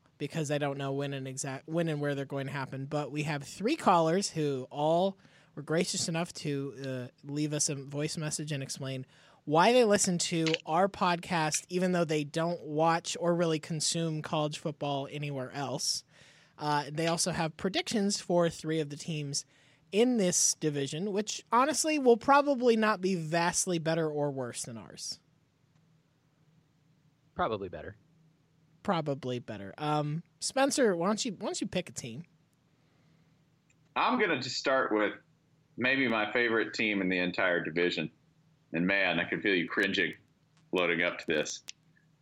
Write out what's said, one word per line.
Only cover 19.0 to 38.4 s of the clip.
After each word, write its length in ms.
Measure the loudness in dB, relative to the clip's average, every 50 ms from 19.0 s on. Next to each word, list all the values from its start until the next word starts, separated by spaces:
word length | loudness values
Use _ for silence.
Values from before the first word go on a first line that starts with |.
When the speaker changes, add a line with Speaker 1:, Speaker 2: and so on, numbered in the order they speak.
| -8 -6 -6 -6 -6 -6 -6 -6 -8 _ _ _ _ _ _ _ _ _ 2
Speaker 1:
in 240 | 2 4 4 4 4
this 360 | 4 4 4 2 2 2 0 0
division, 540 | 0 -2 0 0 -2 -4 -4 -4 -4 -2 -2
which 320 | -2 -4 -4 -6 -10 -4 0
honestly 480 | 2 4 4 4 2 0 0 2 2 4
will 200 | 6 6 6 6
probably 580 | 6 6 6 6 6 4 2 4 4 4 4
not 240 | 6 4 2 2 2
be 160 | 2 0 0
vastly 640 | 0 0 0 2 2 2 2 2 0 0 0 0 0
better 280 | 0 0 0 2 0 0
or 200 | 0 0 -2 -2
worse 320 | -2 -4 -6 -6 -6 -8 -10
than 140 | -10 -10 -12
ours. 400 | -14 -14 -14 -12 -10 -12 -12 -12 _ _ _ _ _ _ _ _ _ _ _ _ _ _ _ _ _ _ _ _ _ _ _ _ _ _ _ _ _ _ _ _ _ _ _ _ _ _ _ _ _ _ _
Speaker 2:
Probably 340 | -4 -2 -2 -2 -4 -6 -6
better. 260 | -10 -10 -12 -12 -14 _ _ _ _ _ _ _ _ _ _ _ _ _ _ _ _ _ -2
Speaker 1:
Probably 560 | -2 0 0 0 -2 -4 -4 -4 -4 -4 -4
better. 340 | -6 -8 -10 -10 -10 -12 -10 -6
Um, 460 | -2 0 0 0 0 0 -2 -4 -6 _ _ -8
Spencer, 560 | -8 -4 0 0 2 2 2 4 4 4 4
why 120 | 2 2 0
don't 160 | 0 0 -2
you, 100 | -4 -6 -6
why 80 | -6 -6
don't 140 | -4 -4
you 60 | -4 -4
pick 220 | -4 -4 -4 -6
a 40 | -8
team? 300 | -12 -12 -10 -10 -12 -14 _ _ _ _ _ _ _ _ _ _ _ _ _ _ _ _ _ _ _ _ _ _ _ _ _ _ _ _ _ _ _ _ _ -2
Speaker 3:
I'm 240 | 0 0 2 2 2
gonna 220 | 2 2 0 0
just 160 | -4 -4 -6 -4
start 340 | 0 2 2 2 2 2
with 220 | 2 2 2 0 -2 -4 -14 _ _ _ _ _ _ _ _ _ _ -2
maybe 300 | 0 2 2 2 2 2
my 240 | 2 0 0 0
favorite 420 | 2 2 2 2 2 2 0 -2 -2
team 280 | -2 -2 0 0 0
in 80 | 0 0
the 100 | 0 0
entire 400 | 0 0 0 0 2 2 2 0
division. 480 | 0 -2 0 0 0 0 0 -2 -4 -6 -8 _ _ _ _ _